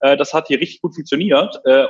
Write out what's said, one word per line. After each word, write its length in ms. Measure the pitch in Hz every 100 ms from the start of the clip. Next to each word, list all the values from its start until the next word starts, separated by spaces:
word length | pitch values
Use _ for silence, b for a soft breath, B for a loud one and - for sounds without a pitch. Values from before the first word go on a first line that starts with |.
äh, 160 | 135 139
das 180 | 143
hat 140 | 156 156
hier 120 | 135
richtig 220 | 170 -
gut 120 | 165
funktioniert, 640 | 160 147 - 196 143 208 -
äh, 200 | 131 131 127